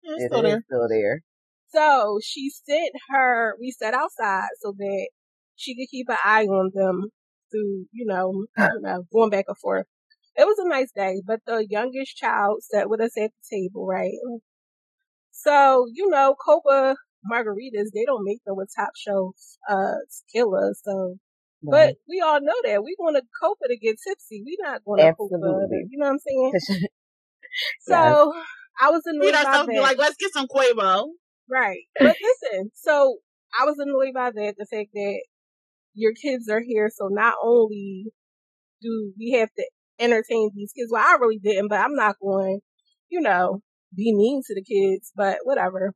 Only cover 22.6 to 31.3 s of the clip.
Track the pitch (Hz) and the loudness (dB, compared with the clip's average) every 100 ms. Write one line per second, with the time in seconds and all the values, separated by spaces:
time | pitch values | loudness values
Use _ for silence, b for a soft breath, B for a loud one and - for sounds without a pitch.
22.6 | - 208 226 381 330 294 240 - 339 415 | 0 -2 -2 -4 -2 -2 -4 -4 -4 -2
23.6 | 262 240 220 220 - 403 - 214 226 381 | -4 -2 -2 -4 -6 -10 -12 -18 -14 -10
24.6 | 330 233 208 202 156 165 202 180 185 190 | -8 -8 -4 6 6 4 -6 -4 -2 -2
25.6 | 196 - 190 269 285 277 - 269 262 190 | -2 -4 -8 -4 -2 -2 -4 -2 0 0
26.6 | - 196 185 _ _ _ _ _ B B | -2 -4 -4 _ _ _ _ _ B B
27.6 | B B - 339 320 302 294 330 330 B | B B 0 4 6 6 4 2 -14 B
28.6 | B - 269 330 330 302 294 294 277 277 | B 2 2 2 -2 0 2 4 4 2
29.6 | 285 226 269 262 294 - 392 294 262 262 | 2 2 2 4 0 0 -6 -4 -2 2
30.6 | 254 226 190 190 269 339 _ | 2 4 2 2 0 -10 _